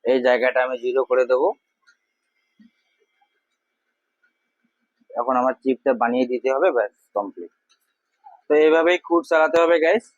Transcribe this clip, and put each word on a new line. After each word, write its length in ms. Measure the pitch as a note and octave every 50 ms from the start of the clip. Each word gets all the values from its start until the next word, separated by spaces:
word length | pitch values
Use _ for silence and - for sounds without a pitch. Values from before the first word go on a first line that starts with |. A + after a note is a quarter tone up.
| _
এই 140 | A#2+ C3 C3
জায়গাটা 380 | B2 B2+ B2 A#2 B2 B2+ B2+ B2+ B2+
আমি 120 | B2+ B2+
জিরো 240 | A#2+ A#2+ B2+ B2 C3+ C3
করে 200 | _ B2 B2+ B2+
দেবো। 220 | A#2+ B2+ B2+ D3 F#3+ B3 _ _ _ _ _ _ _ _ _ _ _ _ _ _ _ _ _ _ _ _ _ - _ _ _ _ _ _ _ G#4+ _ _ _ G5+ _ _ _ _ _ _ _ _ _ _ _ _ _ _ _ _ _ _ _ _ _ _ _ _ _ _ _ _ _ _ _ _ _ _ _ _ _
এখন 240 | - - A#2+ B2+ C3
আমার 160 | B2 B2 C3 B2+ _
চিপটা 320 | _ C3+ C3 - _ C#3 B2+
বানিয়ে 320 | A2+ A#2+ A#2+ B2 B2+ B2+
দিতে 220 | A#2+ B2+ A#2+ - C3
হবে, 180 | C3+ C3+ E3+ F#3
ব্যাস, 220 | C#3+ A#2+ G#2 G2+ _ _ _ _ _
কমপ্লিট। 380 | G#2 G#2 F#2+ - F2+ F2 E2+ _ _ _ _ _ _ _ _ _ _ _ _ _ _ _ - - _ _
তো 80 | _ D3
এইভাবেই 420 | D3+ D#3 D#3 D#3+ E3 D#3+ F3 F3+ F3
খুঁট 240 | _ - E3+ E3+ D3+
চালাতে 300 | - E3+ D#3 D#3 D#3 D#3 E3+
হবে, 160 | E3+ E3 E3+ E3
গাইস। 260 | D#3 D#3+ F#3+ A#3+ - _ _